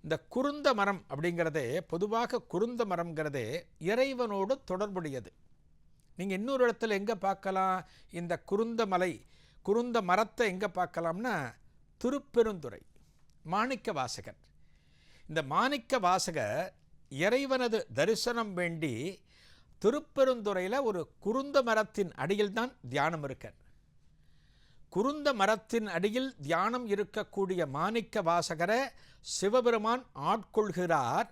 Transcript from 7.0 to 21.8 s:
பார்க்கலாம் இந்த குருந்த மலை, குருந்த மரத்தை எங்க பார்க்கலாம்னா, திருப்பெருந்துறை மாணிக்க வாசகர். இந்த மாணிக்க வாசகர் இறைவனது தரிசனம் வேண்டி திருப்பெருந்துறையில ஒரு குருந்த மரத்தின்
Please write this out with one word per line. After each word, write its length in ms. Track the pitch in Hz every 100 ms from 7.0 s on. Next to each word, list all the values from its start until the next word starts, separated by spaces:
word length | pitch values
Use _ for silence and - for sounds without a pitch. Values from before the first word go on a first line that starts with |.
| 208 202
பார்க்கலாம் 720 | 196 190 196 190 190 185 - - -
இந்த 320 | 170 170 165 -
குருந்த 360 | 202 226 226 214
மலை, 380 | 185 180 123 - - - - -
குருந்த 360 | 220 247 233
மரத்தை 480 | 180 185 220 - 226
எங்க 180 | 185 202
பார்க்கலாம்னா, 880 | 180 180 - 165 175 247 185 123 - - - - _
திருப்பெருந்துறை 840 | 240 277 - 240 226 190 135 104 - - - _ - -
மாணிக்க 480 | 156 190 240 262 -
வாசகர். 520 | 156 123 - - - - - - - _ - - - -
இந்த 140 | 156
மாணிக்க 580 | 135 165 247 285 - 254
வாசகர் 760 | 180 185 180 160 104 127 185 _ - - -
இறைவனது 760 | 135 185 247 277 262 240 214 -
தரிசனம் 600 | 123 175 226 240 233 214
வேண்டி 720 | 180 175 165 156 113 160 185 _ - - - - - 196
திருப்பெருந்துறையில 1000 | 294 - - 262 247 208 190 185 262
ஒரு 280 | 254 185 156 - 190
குருந்த 380 | 247 277 277
மரத்தின் 500 | 240 220